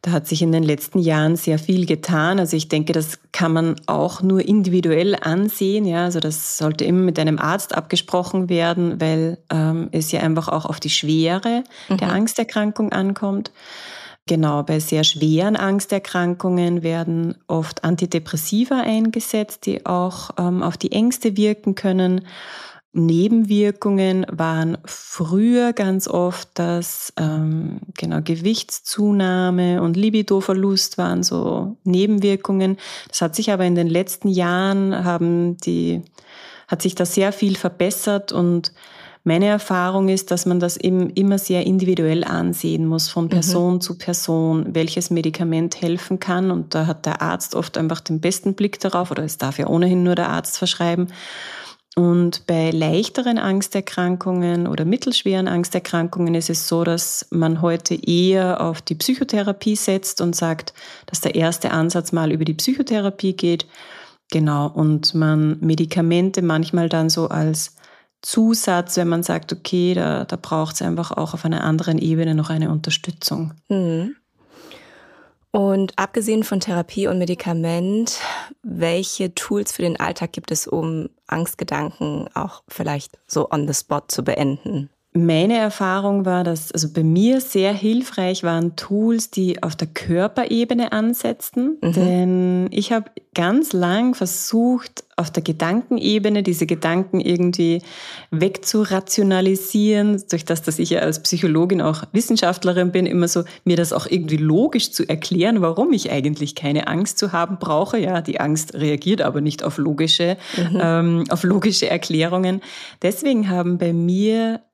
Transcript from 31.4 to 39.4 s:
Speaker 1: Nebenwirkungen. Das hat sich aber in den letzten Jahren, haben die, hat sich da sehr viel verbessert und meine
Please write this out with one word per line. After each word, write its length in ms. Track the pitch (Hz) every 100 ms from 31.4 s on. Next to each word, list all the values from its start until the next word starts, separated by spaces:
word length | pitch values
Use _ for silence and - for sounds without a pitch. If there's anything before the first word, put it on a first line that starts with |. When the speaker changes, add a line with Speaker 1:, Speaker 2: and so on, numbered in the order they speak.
| - - 185 226
Speaker 1:
Nebenwirkungen. 960 | 190 180 208 208 202 196 - 190 190 190 - - -
Das 140 | -
hat 140 | 170 160
sich 160 | 220
aber 140 | 196 180
in 100 | 175
den 120 | 170
letzten 400 | 170 190 - 202
Jahren, 760 | 185 175 180 190 196 196 190 180
haben 520 | 175 170 170 175 175
die, 440 | - 170 170 170 170 - - - - - -
hat 140 | 170
sich 140 | 190 180
da 100 | 180
sehr 260 | 185 196
viel 240 | 196 202 190
verbessert 760 | 180 180 180 208 - 202 202
und 420 | - 175 170 165 - - - - -
meine 220 | - 165